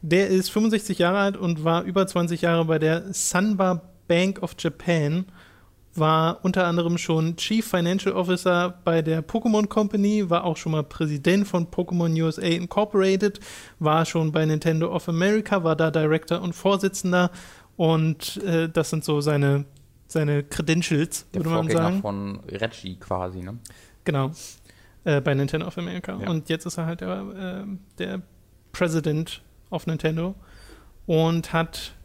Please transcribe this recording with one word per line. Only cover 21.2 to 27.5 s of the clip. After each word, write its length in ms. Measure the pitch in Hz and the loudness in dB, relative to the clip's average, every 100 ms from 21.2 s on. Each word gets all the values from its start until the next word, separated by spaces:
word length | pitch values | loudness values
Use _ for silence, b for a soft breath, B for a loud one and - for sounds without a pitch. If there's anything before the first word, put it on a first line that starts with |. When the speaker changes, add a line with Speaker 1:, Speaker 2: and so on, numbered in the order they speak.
| - | -8
Speaker 2:
Der 60 | - | -4
Speaker 1:
würde 100 | 160 | -2
man 80 | 165 160 | 0 2
Speaker 2:
Vorgänger 120 | 160 | 2
Speaker 1:
sagen. 200 | 165 190 | 2 0
Speaker 2:
von 380 | 196 196 101 98 - | -2 -4 -6 -8 -10
Reggie 480 | 98 113 - - 92 | -6 -6 -6 -14 -14
quasi, 400 | - 92 92 92 | -6 -6 -4 -8
ne? 180 | 90 117 - B B B | -10 -12 -16 B B B
Speaker 1:
Genau, 280 | - 147 135 165 B B B B B B - | -4 0 -2 -4 B B B B B B 0
äh, 160 | 147 | 0
bei 120 | 139 | 2
Nintendo 320 | 139 139 156 175 | 0 0 -2 -6
of 120 | 180 | -8
America. 420 | 175 180 - - | -8 -8 -8 -8
Speaker 2:
Ja. 80 | 196 | -4
Speaker 1:
Und 200 | 165 - | -4 -2
jetzt 160 | 165 - | -4 -4
ist 120 | - | -6
er 80 | 165 | -6
halt 120 | 170 | -6
der, 640 | 185 190 196 196 185 | -6 -8 -8 -10 -10